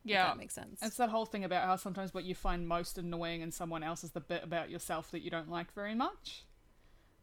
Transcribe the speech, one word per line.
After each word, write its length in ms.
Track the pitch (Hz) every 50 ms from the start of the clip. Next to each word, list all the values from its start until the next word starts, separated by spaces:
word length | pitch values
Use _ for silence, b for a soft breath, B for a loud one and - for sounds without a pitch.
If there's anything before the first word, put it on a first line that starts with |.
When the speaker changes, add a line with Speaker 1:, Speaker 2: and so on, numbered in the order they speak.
| -
Speaker 1:
if 80 | 214
Speaker 2:
Yeah. 160 | 208 190 185
Speaker 1:
that 100 | 165 -
makes 180 | - - - -
sense. 240 | - - - - -
Speaker 2:
It's 160 | 220 220 -
that 120 | - 247 220
whole 160 | 220 226 226
thing 160 | 220 - 202 190
about 200 | 170 180 175 180
how 100 | 185 185
sometimes 380 | 185 - 202 175 196 190 180 -
what 100 | 185 180
you 80 | 180 175
find 320 | - - 196 180 175 180
most 300 | 165 170 170 170 - -
annoying 440 | 190 170 170 175 170 170 165 170 165
in 100 | 160 165
someone 320 | 156 - 180 165 165 160 156
else 200 | 160 170 - -
is 80 | 160
the 80 | - 170
bit 240 | 147 - 175 160 -
about 260 | 156 170 170 151 -
yourself 400 | 156 170 - - 170 160 160 -
that 80 | - 170
you 80 | - 175
don't 200 | 170 165 156 156
like 220 | 170 170 175 - -
very 200 | 202 202 208 220
much. 480 | 233 277 359 440 - - - - - - - - - - - - b b b b b b b b b